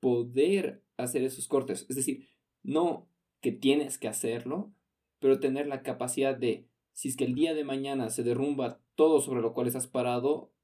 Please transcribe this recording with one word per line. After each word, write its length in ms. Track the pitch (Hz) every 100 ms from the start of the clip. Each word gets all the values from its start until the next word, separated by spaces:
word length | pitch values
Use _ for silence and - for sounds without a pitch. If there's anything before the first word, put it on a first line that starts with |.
poder 800 | 131 120 120 127 156 196 170 - _ _
hacer 260 | 123 139
esos 240 | 127 127 -
cortes. 380 | 143 131 - -
Es 80 | 131
decir, 320 | 127 - - _ _ _
no 480 | - 147 175 156 - _ _ _
que 120 | 127
tienes 440 | 101 131 143 139 -
que 120 | 113
hacerlo, 640 | 107 - 117 123 160 214 _ _ _ _ _
pero 200 | 135 135
tener 280 | 139 135 147
la 140 | 135
capacidad 540 | - 127 123 - 135 131
de, 320 | 120 107 - _ _
si 160 | - 135
es 80 | 123
que 80 |
el 120 | 123 123
día 180 | 165
de 100 | 156
mañana 460 | 139 135 135 135 113
se 140 | 113
derrumba 580 | 120 120 143 139 127 - _ -
todo 260 | 156 151
sobre 180 | 135 127
lo 120 | 113
cual 140 | 123 123
estás 200 | 127 123
parado 640 | 127 127 123 131 151 - _